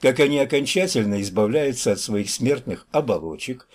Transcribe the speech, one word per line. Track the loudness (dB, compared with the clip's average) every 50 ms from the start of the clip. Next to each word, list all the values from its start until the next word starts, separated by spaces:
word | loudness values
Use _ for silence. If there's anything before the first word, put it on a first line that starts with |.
как | 2 2 4 6
они | 4 4 4 2
окончательно | 2 2 2 0 0 0 0 0 0 2 0 0 0 0 0 -2
избавляются | -2 -2 0 0 0 2 2 2 0 0 -2 -2 0 0
от | 0 -2
своих | -2 -4 -2 -2 -2 -4
смертных | -4 -2 0 0 0 0 -2 -8 -10 -10 -10 -2
оболочек, | -2 -2 0 0 -2 -2 -2 -8 -10 -10 -10 -10 -10 -12 -14 _